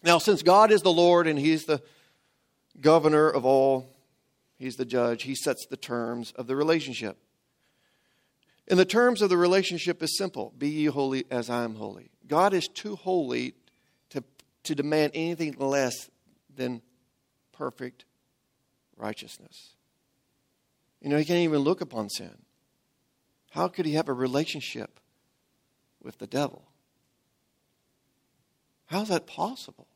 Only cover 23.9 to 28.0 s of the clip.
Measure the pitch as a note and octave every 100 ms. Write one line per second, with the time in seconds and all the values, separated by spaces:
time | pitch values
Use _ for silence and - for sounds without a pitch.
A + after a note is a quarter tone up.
23.9 | D3+ D3+ B2+ C3 C3 D#3 D3+ C3 - -
24.9 | _ _ _ _ _ _ _ _ _ _
25.9 | _ - - A2 C3 C#3+ - _ _ _
26.9 | _ _ _ _ _ _ _ _ _ _
27.9 | _